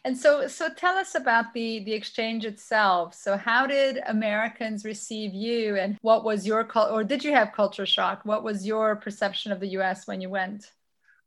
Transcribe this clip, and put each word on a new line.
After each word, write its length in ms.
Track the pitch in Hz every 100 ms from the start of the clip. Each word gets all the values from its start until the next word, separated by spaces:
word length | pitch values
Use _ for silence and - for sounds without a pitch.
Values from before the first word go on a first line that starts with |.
And 120 | 262 254
so, 320 | 294 294 285
so 220 | - 330
tell 240 | 320 359 370
us 180 | 370
about 380 | 330 262 233 233
the, 320 | 240 226 220
the 80 | 202
exchange 540 | 220 214 - 226 226 220
itself. 680 | 208 - 220 202 180 170
So 220 | - 202 202
how 300 | 226 233 269
did 340 | 277 269 254 -
Americans 800 | 214 214 208 233 233 226 214 220
receive 480 | 214 - 214 214
you, 420 | 190 226 233 214 202
and 220 | 190 208
what 240 | 220 226
was 220 | 220 208 190
your 180 | 220
cul-, 260 | 220 226 214
or 140 | 220
did 180 | 208 277
you 100 | 294
have 180 | 277 208
culture 320 | - 202 -
shock? 400 | 190 - 180 196
What 180 | 208 214
was 240 | 220 202 196
your 300 | 214 220 208
perception 560 | 214 208 202 196 208
of 80 | 190
the 80 | 196
U 140 | 190
S 240 | 190 196 -
when 160 | 196
you 80 | 185
went? 400 | 196 185 208 - _ _ _ _ _